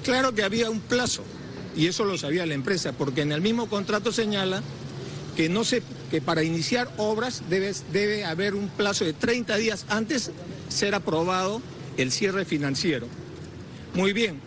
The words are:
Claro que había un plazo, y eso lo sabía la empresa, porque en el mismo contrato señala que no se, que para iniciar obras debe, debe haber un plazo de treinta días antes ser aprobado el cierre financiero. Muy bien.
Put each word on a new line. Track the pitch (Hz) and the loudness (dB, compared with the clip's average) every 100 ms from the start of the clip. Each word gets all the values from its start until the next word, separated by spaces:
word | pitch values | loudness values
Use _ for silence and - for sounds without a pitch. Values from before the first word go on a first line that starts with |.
Claro | - 254 262 214 | 2 4 4 2
que | |
había | 196 226 226 | 0 2 0
un | 220 | -2
plazo, | - 247 247 - 95 - - - - - | 0 2 2 -2 -6 -12 -12 -12 -8 0
y | 160 | 0
eso | 180 208 | 2 0
lo | 180 | 0
sabía | 143 165 170 | 0 0 0
la | |
empresa, | 143 131 190 147 | -2 0 0 -2
porque | 120 143 135 | -2 -2 0
en | 147 | 0
el | 151 | 2
mismo | 196 233 226 | 2 0 0
contrato | 208 190 208 214 | -2 4 4 4
señala | 220 214 208 190 190 - - - - - - - - | 2 2 2 2 0 -4 -8 -10 -8 -8 -8 -8 2
que | 160 | 2
no | 190 | 4
se, | 226 247 - - - | 4 2 0 -12 -2
que | 160 | -2
para | 135 165 | 2 2
iniciar | 160 165 156 240 247 - | 2 2 2 0 0 0
obras | 214 214 247 240 - | 0 2 0 -4 0
debe, | 185 196 175 - | 0 2 -2 -2
debe | 165 208 214 | 2 2 0
haber | 196 160 202 | -2 0 0
un | 202 202 | 0 -4
plazo | - 202 196 | 0 2 2
de | 180 | 0
treinta | 151 - 247 240 208 | 2 2 2 2 2
días | 220 208 - | 2 0 0
antes | 208 220 285 - - - - - | 0 2 0 -2 -8 -10 -12 -6
ser | - 202 | 0 2
aprobado | 196 - 160 170 185 190 220 - - - - | 2 2 2 2 2 0 -2 -6 -12 -8 -2
el | 131 | 0
cierre | 127 202 190 190 | 2 2 0 0
financiero. | 151 143 135 175 135 117 - - - - - - - - 175 | 0 0 0 0 0 -4 -10 -14 -12 -12 -14 -14 -14 -6 2
Muy | 190 | 2
bien. | 202 226 147 | 4 0 -2